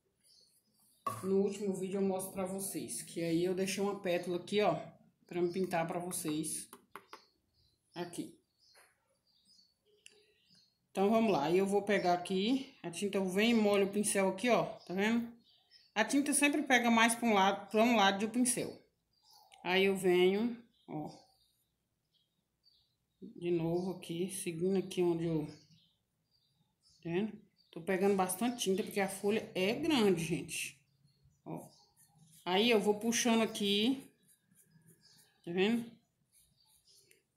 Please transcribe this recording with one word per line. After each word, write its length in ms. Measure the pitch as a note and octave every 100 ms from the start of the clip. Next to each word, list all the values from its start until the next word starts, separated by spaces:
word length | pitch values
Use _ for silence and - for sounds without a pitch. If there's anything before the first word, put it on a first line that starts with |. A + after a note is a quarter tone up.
| _ _ _ _ _ _ _ _ _ _ - -
No 220 | F#3 G3
último 320 | G3+ G#3 G3+ F3+
vídeo 240 | F#3+ G3
eu 80 | G3
mostro 260 | F#3 F#3
pra 120 | F#3+ F#3
vocês, 580 | F#3+ F#3+ D#3+ A#2+ -
que 180 | - -
aí 240 | E3+ E3 F3+
eu 80 |
deixei 300 | F#3 F#3+ G3+
uma 160 | G3 G3
pétala 380 | F#3 F3 F3 F3
aqui, 240 | - G3+
ó, 180 | G3+ D#3 - - _ _ -
pra 120 | F3
me 100 | F3
pintar 340 | F3+ F#3 F3 E3
pra 120 | F3
vocês 680 | F3+ F3 D#3 D3+ E3 - - - _ - - - _ _ _ _ _ _ _
aqui. 440 | E3+ F3 - C3 - _ _ _ _ _ _ _ _ _ _ _ _ _ _ G#4+ G#4 - G#4 _ _ _ _ _ _ _ -
Então, 140 | G3+
vamos 200 | A3+ A3+
lá. 120 | E3
Aí 160 | D3 F3+
eu 80 | G3
vou 160 | G3+
pegar 300 | G3+ G3 F3
aqui 600 | F3 F3 F#3+ G#3 C4+ - -
a 80 | E3+
tinta, 300 | E3 G3+ G3
eu 100 | F#3+
venho 260 | F#3 A3 A#3
e 60 |
molho 240 | G#3 G3+ G3
o 60 |
pincel 380 | G#3 G#3 G3+ F#3+
aqui, 200 | F#3+ B3
ó, 140 | G#3
tá 320 | D#3+ - - F3+
vendo? 360 | G#3+ A#3 A#3 - _ _ _ _ _
A 100 | -
tinta 300 | A3 C#4 C#4+
sempre 300 | C#4 C#4+ D4+
pega 260 | - B3 A#3
mais 240 | A3+ A#3
pra 160 | A#3 A#3
um 60 | G3+
lado, 340 | F#3+ G3 -
pra 140 | G#3+
um 120 | A3+ A#3
lado 300 | G3 G3 A3
do 80 |
pincel. 420 | B3 B3 - C3 - _ _ _ _ _ - _ -
Aí 220 | F3 F#3 G3
eu 100 | F#3+
venho, 640 | F#3+ F3+ F#3 G3+ A#3 A#3 - _ -
ó, 240 | D3+ D3+ - _ _ _ _ _ _ _ _ _ _ _ _ _ _ _ _ _ _ _ _
de 300 | F#3+ - E3+
novo 400 | F3 E3 F3 F#3
aqui, 400 | F3 - E3+ F#3
seguindo 440 | - F3+ E3 F#3 G3
aqui 280 | F3+ -
onde 220 | F3 E3 E3+
eu, 200 | D#3+ - - - _ _ _ _ _ _ _ _ _ _ _ _ _
tá 80 | E3
vendo? 280 | E3+ G#3+ - - _ _
Tô 100 | -
pegando 360 | E3 F#3+ G3 G3
bastante 480 | F#3 - A#3+ B3
tinta, 180 | F#3+ F#3+
porque 180 | F#3+ G3+
a 80 | G3
folha 440 | - G3+ G#3+ -
é 200 | - F#3+
grande, 500 | B3 E4 D4 G#3 E3+
gente. 580 | D#3+ D#3 - - - - _ _ _ _ _ _ -
Ó. 180 | - - - _ _ _ _ _ -
Aí 280 | - F#3 A#3
eu 100 | A3
vou 180 | G3 G3+
puxando 440 | A3+ A#3 B3 A3+
aqui, 680 | A3 - G3+ G3+ A3 C4+ - _ _ _ _ _ _ _ _ _ _ - _ _ -
tá 60 |
vendo? 340 | F3 G3+ A#3 - - _ _ _ _ _ _ _ _ _ _ _ _ _